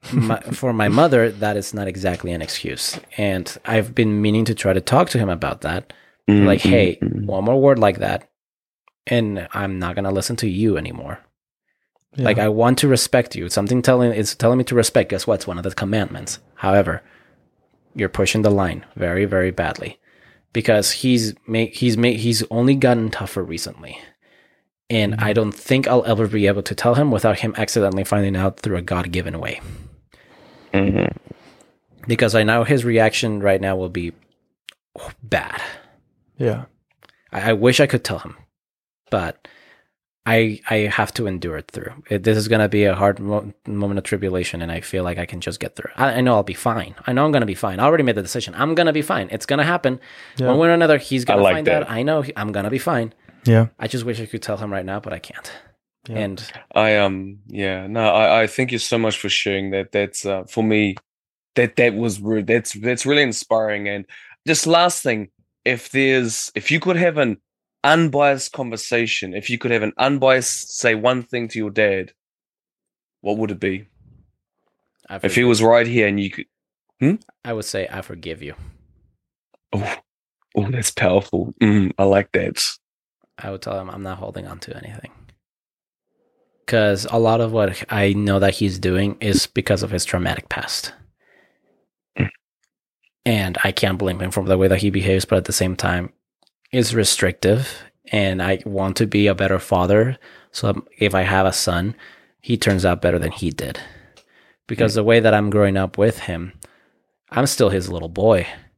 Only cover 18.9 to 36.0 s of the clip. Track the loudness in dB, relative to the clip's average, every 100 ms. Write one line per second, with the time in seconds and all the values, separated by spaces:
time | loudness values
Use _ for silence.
18.9 | -6 -2 0 0 0 0 -2 -4 -4 -12
19.9 | -14 _ _ _ _ _ -4 2 2 2
20.9 | -2 2 2 0 -6 -4 -2 -2 0 0
21.9 | 4 2 2 0 0 -2 0 2 4 4
22.9 | 4 0 -4 -6 -6 -6 -8 -10 -12 -18
23.9 | -18 -20 _ _ _ _ _ _ _ _
24.9 | 0 0 0 0 2 0 -4 0 0 4
25.9 | 2 2 0 2 2 2 2 -4 -2 2
26.9 | 2 2 2 2 0 -2 -4 -2 0 0
27.9 | 0 0 0 0 0 -2 -2 -4 -4 -2
28.9 | -4 -2 -4 -6 -8 -8 -10 -12 -16 -18
29.9 | -20 _ _ _ _ -20 -20 -4 0 2
30.9 | 0 -2 -4 -18 -20 -20 _ _ _ _
31.9 | _ -4 2 2 4 4 2 2 2 2
32.9 | 4 4 2 -4 0 2 2 0 -2 -4
33.9 | -6 -8 -10 _ _ _ _ -20 _ _
34.9 | -18 -18 -18 -4 -4 -4 -10 -10 -14 -20
35.9 | _